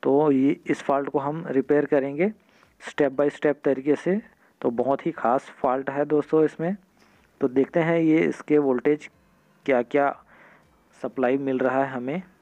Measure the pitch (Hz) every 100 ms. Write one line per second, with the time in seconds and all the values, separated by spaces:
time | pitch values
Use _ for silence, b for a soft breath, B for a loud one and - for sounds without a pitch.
0 | - 139 151 139 135 - - 151 - 139
1 | 139 151 139 160 165 131 127 147 143 147
2 | 135 143 190 214 b b b b - -
3 | 143 131 147 - 151 143 - 135 135 139
4 | - 196 - b b b 131 120 123 139
5 | 165 156 113 131 - - 139 131 135 139
6 | 147 151 143 156 151 - 160 208 _ b
7 | b b b _ 135 127 131 170 160 170
8 | 160 156 165 - - 151 143 123 147 151
9 | - _ _ _ _ _ - 127 120 143
10 | 139 - _ b b b b _ _ _
11 | 131 120 123 135 139 131 131 131 139 131
12 | 123 165 185 _